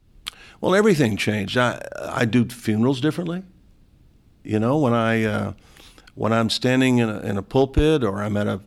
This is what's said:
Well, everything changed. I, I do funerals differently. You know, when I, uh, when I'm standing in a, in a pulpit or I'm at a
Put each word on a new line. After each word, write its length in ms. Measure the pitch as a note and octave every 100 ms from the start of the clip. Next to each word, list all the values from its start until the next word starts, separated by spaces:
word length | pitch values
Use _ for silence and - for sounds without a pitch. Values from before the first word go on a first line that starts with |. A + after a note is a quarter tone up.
| _ _ - - - -
Well, 120 | -
everything 420 | F#3+ G#3+ D#3 A#2+ G2
changed. 400 | - G#2 G2 A2
I, 240 | A#2+ E2+ G1+ -
I 240 | - - A#2+
do 200 | A#2+ A#2+
funerals 560 | - - G#2+ A#2+ C3+
differently. 420 | D3+ D#3 F3 F3 F#3+ - _ _ _ _ - _ _ _
You 140 | - G#2+
know, 220 | A2+ D3+
when 140 | C3
I, 320 | A#2 A2+ A2+ A2
uh, 280 | G#2 G2+ G2 - - - - - -
when 180 | G#2+
I'm 160 | A2+ A2+
standing 480 | - B2+ C3 C3 B2
in 100 | A2+
a, 120 | G#2
in 180 | G#2+ G2+
a 60 |
pulpit 600 | - C3+ C3 D3 D3+ D#3
or 200 | A2+ G2+
I'm 120 | G#2 G2+
at 120 | G#2
a 140 | G2+